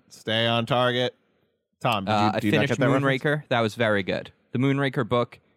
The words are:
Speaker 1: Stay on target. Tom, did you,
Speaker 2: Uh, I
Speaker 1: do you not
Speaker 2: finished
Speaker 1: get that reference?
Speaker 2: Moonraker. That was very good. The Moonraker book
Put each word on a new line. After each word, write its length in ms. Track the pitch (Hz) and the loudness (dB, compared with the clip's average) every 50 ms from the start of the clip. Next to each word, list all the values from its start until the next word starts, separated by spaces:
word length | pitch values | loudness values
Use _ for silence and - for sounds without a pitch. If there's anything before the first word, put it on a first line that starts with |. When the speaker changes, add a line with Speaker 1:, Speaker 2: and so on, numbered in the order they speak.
| _ | _
Speaker 1:
Stay 400 | _ - - - 113 110 113 117 | _ -20 -12 -6 -2 0 0 2
on 180 | 117 117 117 117 | 2 2 0 0
target. 480 | - 131 123 123 123 123 123 127 120 - _ _ _ _ _ _ _ _ _ _ _ _ _ | 0 2 2 2 2 2 0 -2 -2 -4 _ _ _ _ _ _ _ _ _ _ _ _ _
Tom, 240 | - 120 110 101 98 | -2 0 0 0 0
did 60 | 107 | 0
you, 60 | 107 | 0
Speaker 2:
Uh, 140 | 104 104 107 101 | 2 2 2 0
I 60 | 110 | 0
Speaker 1:
do 80 | 113 | 0
you 40 | 104 - | 0 2
not 20 | - | 2
Speaker 2:
finished 100 | - 139 | 0 0
Speaker 1:
get 80 | 120 - | 0 0
that 100 | 123 123 | 0 0
reference? 320 | 135 135 139 135 135 131 - | 2 2 0 0 -2 0 -2
Speaker 2:
Moonraker. 200 | 151 147 151 - - | -2 -2 -2 -2 -2
That 100 | 127 117 | -2 0
was 160 | 113 107 - | 0 -2 -2
very 260 | 117 117 107 104 101 | -2 0 2 2 0
good. 300 | 92 92 87 - - - - _ _ _ - | 0 -2 -4 -6 -6 -10 -16 _ _ _ -4
The 60 | 117 | -2
Moonraker 480 | 131 139 139 139 143 135 - 147 117 | 0 0 0 0 -2 -2 -2 -4 -2
book 320 | 101 123 120 120 - - - _ _ _ | 0 0 -2 -2 -2 -8 -16 _ _ _